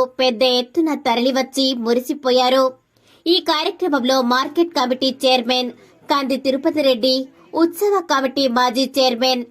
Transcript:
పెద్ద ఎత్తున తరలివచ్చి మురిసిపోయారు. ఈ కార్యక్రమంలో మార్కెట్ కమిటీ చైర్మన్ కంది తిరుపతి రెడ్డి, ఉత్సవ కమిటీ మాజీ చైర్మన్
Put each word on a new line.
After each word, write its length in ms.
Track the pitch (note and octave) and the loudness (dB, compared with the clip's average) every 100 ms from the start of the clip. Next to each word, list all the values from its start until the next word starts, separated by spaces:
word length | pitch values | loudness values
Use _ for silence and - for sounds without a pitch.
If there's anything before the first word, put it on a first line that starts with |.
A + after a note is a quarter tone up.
| B3+ - | 4 0
పెద్ద 240 | B3+ A3+ B3+ B3 | -2 2 0 0
ఎత్తున 300 | B3 - D#4+ C#4+ C4 | -2 -2 -2 -2 -2
తరలివచ్చి 600 | A#3 B3 C4 C4 C4+ C4+ B3+ | 0 0 0 -2 -2 -2 0
మురిసిపోయారు. 800 | A3+ A#3+ B3 D4 B3+ B3 B3+ C4 C4 B3+ _ _ _ _ - | 0 0 -2 -4 0 2 2 2 0 -2 _ _ _ _ -2
ఈ 100 | F4 E4+ | -2 0
కార్యక్రమంలో 680 | D4+ E4 G4 F4+ C#4+ B3 C4 A#3+ | -2 -2 -4 -2 0 0 0 2
మార్కెట్ 400 | B3 C#4 D#4 E4+ D4 | 0 -2 -2 -2 0
కమిటీ 320 | B3+ B3+ C4+ C4 | -2 0 -2 0
చైర్మన్ 480 | C4 B3 A#3 B3+ B3 - - _ - | 2 2 0 -2 -4 -10 -20 _ -4
కంది 280 | D4 C4+ C4 | -2 0 -2
తిరుపతి 380 | C4+ C4+ E4 D4+ C4+ | 0 0 0 0 2
రెడ్డి, 260 | B3 C4 C4 C4 - - - | 2 0 0 -4 -14 -10 0
ఉత్సవ 320 | E4 E4+ G#4 G4+ F4 | 0 0 0 0 0
కమిటీ 340 | C#4+ C4 C4+ C4+ A#3+ | -2 0 0 0 2
మాజీ 280 | B3 A#3+ C4 C4+ | 0 0 -2 2
చైర్మన్ 460 | B3+ A#3 C4 B3 A#3 | 0 2 0 -2 -6